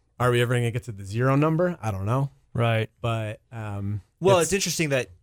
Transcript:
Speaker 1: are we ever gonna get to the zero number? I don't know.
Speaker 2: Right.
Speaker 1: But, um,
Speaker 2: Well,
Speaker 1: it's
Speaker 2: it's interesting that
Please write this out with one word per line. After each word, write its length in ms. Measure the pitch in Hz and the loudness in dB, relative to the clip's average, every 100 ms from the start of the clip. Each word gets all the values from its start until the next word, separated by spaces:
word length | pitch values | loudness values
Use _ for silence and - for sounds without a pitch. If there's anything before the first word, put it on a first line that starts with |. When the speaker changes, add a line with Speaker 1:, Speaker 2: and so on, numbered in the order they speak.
| _ - | _ -2
Speaker 1:
are 120 | 123 | 2
we 100 | 120 | 2
ever 140 | 120 123 | 2 0
gonna 160 | 117 | 0
get 120 | 120 | -4
to 80 | - | -8
the 140 | 98 98 | -12 -6
zero 300 | 110 131 139 | 0 2 4
number? 420 | 156 160 180 175 | 2 2 0 -2
I 100 | 110 | -6
don't 140 | 95 98 | -4 -2
know. 260 | 131 139 - _ | -2 -2 -8 _
Speaker 2:
Right. 360 | 120 117 113 110 _ | -2 0 0 -2 _
Speaker 1:
But, 380 | 117 113 107 - _ | -6 -4 -6 -10 _
um, 500 | 117 107 101 101 107 - - | -10 -8 -6 -4 -6 -8 -2
Speaker 2:
Well, 200 | 180 185 | 4 4
Speaker 1:
it's 80 | 156 | 4
Speaker 2:
it's 60 | |
interesting 360 | 196 185 156 156 | 0 -2 -2 0
that 200 | 131 - - | 0 -2 -10